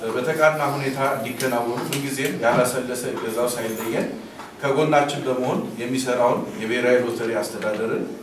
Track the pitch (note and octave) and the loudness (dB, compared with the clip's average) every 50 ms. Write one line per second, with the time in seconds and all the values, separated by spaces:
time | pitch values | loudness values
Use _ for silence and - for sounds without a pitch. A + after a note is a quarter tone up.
0 | A2+ A2+ A2+ B2+ B2+ D#3+ D#3 D#3+ D#3 D#3 D#3 D3+ C#3+ C#3+ C#3+ C#3 C3+ C3+ C3 C3+ | -4 -2 -2 0 0 0 2 6 4 4 4 4 0 0 0 0 -2 -2 0 0
1 | C3+ C#3 C3+ C3+ - B2+ B2 - C#3 B2+ A#2+ A#2 A#2 A#2 A#2+ C3 - - C#3+ C#3 | 0 0 0 0 -2 -6 -4 -2 -2 0 0 0 0 0 -2 -2 -2 -2 -2 -2
2 | C#3 C3+ B2+ C3 C3+ - - A2 A#2 A#2 B2 B2+ B2 B2 B2+ B2+ B2 B2 B2 B2 | -2 -2 -2 -2 -2 -2 -2 2 2 4 4 4 4 2 0 -2 -4 -4 -6 -4
3 | B2 - A2+ - A#2 A2+ A2 A#2 B2 B2 - A#2+ A2+ A2 A2 G#2+ A2+ A2+ C3 E3 | -4 -4 -4 -4 -4 -4 -2 0 -2 -2 -2 -4 -4 -4 -4 -4 -4 -2 0 0
4 | - - - - - - - - - - - - C#3+ C3+ C#3 D3+ D#3 C#3 D3+ D3 | -2 -2 -4 -8 -12 -14 -14 -14 -16 -16 -10 -4 0 2 2 4 4 6 6 4
5 | C#3+ - - - C3 B2+ B2+ B2+ B2+ B2 G#2+ - - - - - A#2+ A#2+ C3 C3 | 4 4 -2 -4 -2 -2 0 0 0 0 0 -2 -2 -4 -6 -6 -4 -2 -2 -2
6 | - B2 B2 - A#2 B2 - F#2+ E2+ - - G2+ A2 A2 A#2+ B2 B2 B2 B2 B2 | 0 0 2 4 4 4 4 2 -2 -6 -8 -6 -4 -2 -2 2 4 6 6 6
7 | A#2+ A#2 A#2 A2+ A2+ A2+ A2+ G#2+ G#2 - - G#2 A2 G#2+ G#2+ G#2 A2+ A2+ - - | 4 2 -2 -2 -2 -2 -2 -2 -2 -4 -6 -4 -4 -2 -2 -2 -2 -2 -2 -2
8 | F2+ - - - | -4 -4 -8 -12